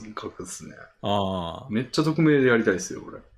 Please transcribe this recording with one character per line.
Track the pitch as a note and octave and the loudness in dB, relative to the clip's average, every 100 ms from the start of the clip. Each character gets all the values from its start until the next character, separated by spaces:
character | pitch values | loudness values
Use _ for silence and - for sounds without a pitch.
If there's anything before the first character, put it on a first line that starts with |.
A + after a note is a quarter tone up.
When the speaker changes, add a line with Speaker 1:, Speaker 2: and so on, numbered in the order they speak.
| - | -10
Speaker 1:
覚 | - - - | -12 -12 -12
で | F#2 | -14
す | - D#2+ | -14 -16
ね。 | - - - | -20 -20 -8
Speaker 2:
あ | G2+ G2+ F#2+ F#2 E2+ D#2+ - | 0 0 0 -2 -6 -10 -4
あ。 | |
Speaker 1:
め | G#2+ | -4
っ | B2+ | -2
ち | - | 0
ゃ | |
匿 | D#3 D#3 | 0 4
名 | D#3 C#3+ | 4 6
で | C3 | 6
や | A#2 | 4
り | |
た | G#2+ | 4
い | F2+ | 0
で | |
す | - | -2
よ、 | - - | -12 -14
俺。 | - - | -18 -20